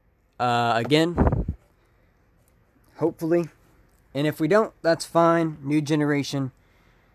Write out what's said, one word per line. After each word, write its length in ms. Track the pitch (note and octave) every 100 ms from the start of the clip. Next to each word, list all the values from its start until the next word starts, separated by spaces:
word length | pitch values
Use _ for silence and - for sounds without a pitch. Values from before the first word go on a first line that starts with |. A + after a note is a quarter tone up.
| _ _ _ -
uh, 320 | B2 A#2+ A#2
again, 800 | A2+ A#2+ D3+ E3 E3+ F3+ - - - _ _ _ _ _ _ _ _ _ _ _ _ _ -
hopefully. 520 | D#3+ - D#3+ E3+ D#3+ _ _ _ _ _ _
And 140 | C#3 D3+
if 140 | C#3+
we 80 | D#3
don't, 240 | G3+ G#3+ _
that's 220 | D#3+ E3
fine. 540 | - E3 E3 E3+ E3 D3+
New 180 | C#3 D3+
generation, 720 | C#3+ D#3 D3 C#3+ C3 C#3+ C3 _ _ _ _ _ _